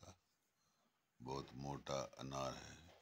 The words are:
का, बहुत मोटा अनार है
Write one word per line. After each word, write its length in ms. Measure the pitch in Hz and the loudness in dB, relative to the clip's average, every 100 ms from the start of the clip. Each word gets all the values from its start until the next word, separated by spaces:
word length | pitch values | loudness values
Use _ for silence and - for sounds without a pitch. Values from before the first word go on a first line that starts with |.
का, 140 | - - _ _ _ _ _ _ _ _ _ - | -12 -14 _ _ _ _ _ _ _ _ _ -6
बहुत 280 | - 67 - 64 | 0 0 0 -2
मोटा 440 | 69 69 - 69 62 - | 0 0 2 2 2 -2
अनार 320 | 67 67 65 | 0 2 2
है 220 | 65 - - - - | 2 -4 -10 -12 -14